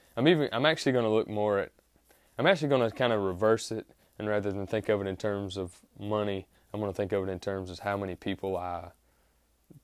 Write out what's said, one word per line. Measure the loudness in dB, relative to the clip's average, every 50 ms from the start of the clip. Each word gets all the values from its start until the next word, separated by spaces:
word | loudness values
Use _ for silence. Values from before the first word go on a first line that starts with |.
| _ _ -4
I'm | 2 4 6
even, | 6 4 4 0 0
I'm | 0 2
actually | 2 2 2 2 2 2
gonna | 2 4 4
look | 2 2 2 0
more | -2 -2 0 0 2 0
at, | 0 -4 _ _ _ _ _ _ _ _ _ _ _ _ _
I'm | 0 2
actually | 2 2 2 2 2
gonna | 4 4 4 2
kinda | 0 0 0 2 2 2
reverse | 2 0 0 2 4 4 4 4 2 -2
it, | -8 -8 -8 _ -16 _ _ _ _ -6
and | -2 0
rather | 0 0 0 0 -2
than | -4 -4
think | -2 -2 -2 2 2
of | 2 2
it | 2
in | -2 -4
terms | -2 -2 -2 -2 -2 -4 -6 -6
of | -6 -6 -8 -8 -16 _ -20 -16 -10
money, | -6 -2 0 0 0 0 -2 -4 -6 _ _ _ _ _ -8
I'm | -4
gonna | -4 -4 -2
think | -2 -2 0 0
of | -2 -2 -2
it |
in | -4 -6
terms | -4 -6 -6 -6 -6 -8
of | -10 -8
how | -4 -4 -4
many | -2 -4 -6 -8
people | -6 -6 -6 -6 -4 -4 -4 -4
I | -4 -4 -6 -8 -8 -10 -12 -18 _ _ _ _ _ _ _ _ _ _ _ _ _ _ -20 -20 -12